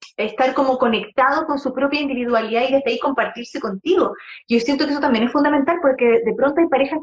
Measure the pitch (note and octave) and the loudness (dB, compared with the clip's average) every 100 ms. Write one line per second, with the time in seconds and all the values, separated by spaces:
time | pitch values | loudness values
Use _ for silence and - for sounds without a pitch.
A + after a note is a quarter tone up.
0 | - - A3 - C4 C4 C4+ B3+ A#3+ A3 | -18 -6 -6 0 0 2 0 2 0 0
1 | - - C4 D4 D#4 C#4 C4 C4+ C#4 D4 | -4 0 2 2 -2 -4 -4 -2 -2 -2
2 | C#4 B3 A#3+ A3+ A3 A3+ C4 C#4 C4+ A3+ | -4 -4 0 -2 0 -2 2 0 0 -2
3 | C#4+ C4 G#3+ - A#3+ - G#3+ F#3+ D4+ F#4+ | -2 -2 -4 -6 -12 -8 -8 -6 0 2
4 | - - - - _ A#3 A3+ C#4 C#4+ C#4+ | 2 -4 -16 -20 _ 0 2 0 0 0
5 | C#4+ A3+ A#3+ D4 C#4+ C#4+ C4+ E4+ C#4+ C4 | 0 2 2 2 2 2 2 2 0 2
6 | A#3+ A3+ A3+ G3 C#4 D4+ E4+ C4 C#4 D#4 | 2 2 0 0 0 2 2 2 0 -2